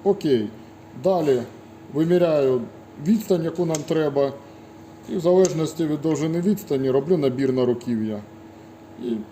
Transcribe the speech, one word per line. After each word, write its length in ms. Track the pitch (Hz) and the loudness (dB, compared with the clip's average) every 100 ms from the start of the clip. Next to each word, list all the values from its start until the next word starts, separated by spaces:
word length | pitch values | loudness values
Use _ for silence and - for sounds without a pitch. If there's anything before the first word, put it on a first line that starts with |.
Окей. 460 | 196 202 156 123 104 - - - - 131 | 0 0 2 2 0 -8 -20 -20 -20 -4
Далі 380 | 151 185 151 127 113 - - - - | 0 2 2 2 0 -14 -20 -20 -8
виміряю 680 | 139 165 175 170 151 135 127 113 - - - 147 | -2 2 4 4 4 2 2 -2 -14 -20 -8 0
відстань, 380 | 220 - 180 | 0 2 0
яку 220 | 160 165 175 | 0 -2 -2
нам 120 | 156 151 | -2 -2
треба, 460 | 160 151 139 139 - - - - - - - - | 0 0 2 0 -2 -16 -20 -20 -20 -20 -20 -8
і 60 | 214 | -2
в 40 | |
залежності 680 | 165 180 185 151 156 - 160 | 2 4 4 2 -4 -2 -2
від 160 | 147 | 0
довжини 400 | 156 151 160 165 | 0 0 0 0
відстані 480 | 180 202 - 139 135 | 0 -2 -2 -2 2
роблю 280 | 131 143 180 | 0 2 2
набір 360 | 139 123 135 | 2 0 0
на 120 | 127 123 | 2 2
руків'я. 560 | 120 - 117 110 104 104 - - - - - - - | 0 -2 -2 -2 -6 -10 -20 -20 -20 -20 -20 -20 -12
І 80 | 123 110 104 | -6 -6 -8